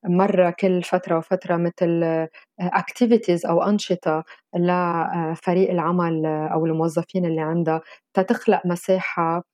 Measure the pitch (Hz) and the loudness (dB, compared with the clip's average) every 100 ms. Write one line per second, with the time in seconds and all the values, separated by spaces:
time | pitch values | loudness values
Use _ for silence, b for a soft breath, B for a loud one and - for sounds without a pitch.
0 | 202 175 196 190 180 170 196 180 170 185 | 2 2 4 4 2 2 0 0 0 -4
1 | 180 165 160 185 - 170 170 - 170 170 | 0 -2 0 -4 -2 -2 -2 -2 0 0
2 | 165 160 160 B B _ 180 196 190 - | 0 -2 -4 B B _ -2 -2 -4 -2
3 | 240 226 - 175 - 170 180 208 - 175 | 2 2 2 -2 2 0 2 0 0 -2
4 | - 156 160 B _ 175 175 180 175 170 | 0 -2 -4 B _ -2 0 2 0 -2
5 | 165 175 160 165 - 180 190 180 160 175 | -2 -2 -4 -4 0 2 2 2 0 0
6 | 170 160 156 156 156 160 165 160 165 160 | 0 0 -2 -2 -2 0 0 0 0 -2
7 | 170 185 175 160 156 170 165 156 B B | -4 -2 -2 -2 -2 0 0 -2 B B
8 | _ - 185 233 - 190 180 175 - 185 | _ -2 0 0 2 2 0 -4 0 0
9 | - - 165 170 - | 0 -2 -2 -2 -4